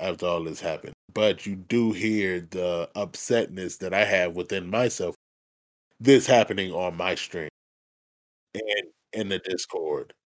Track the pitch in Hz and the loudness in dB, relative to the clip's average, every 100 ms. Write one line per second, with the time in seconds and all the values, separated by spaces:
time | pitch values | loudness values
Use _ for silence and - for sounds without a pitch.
0 | 92 87 90 85 82 78 85 76 - - | -6 -2 0 0 -2 -6 -6 -6 -10 -18
1 | - - 107 95 101 95 92 117 113 95 | -8 0 2 2 -4 -8 -2 2 2 0
2 | 107 107 95 90 85 92 90 87 85 - | 0 0 0 -2 -4 -4 -2 -2 -4 -6
3 | 98 - - 117 - 95 90 - 95 95 | -6 -6 0 0 0 -4 -8 -8 -2 2
4 | 104 95 90 85 87 98 90 110 123 - | 4 4 2 -2 -4 -6 -2 0 0 0
5 | 87 - _ _ _ _ _ _ _ - | -4 -6 _ _ _ _ _ _ _ 2
6 | 117 135 - 123 104 101 95 85 90 85 | 8 8 8 6 4 0 -4 -2 -4 -2
7 | 90 90 - 87 78 - _ _ _ _ | -2 -2 -4 -8 -8 -12 _ _ _ _
8 | _ _ _ _ _ 104 110 104 95 _ | _ _ _ _ _ -8 -4 -4 -6 _
9 | _ 110 98 95 92 90 - 92 78 71 | _ -6 -4 -4 -4 -6 -4 -4 -2 -4
10 | - _ _ | -6 _ _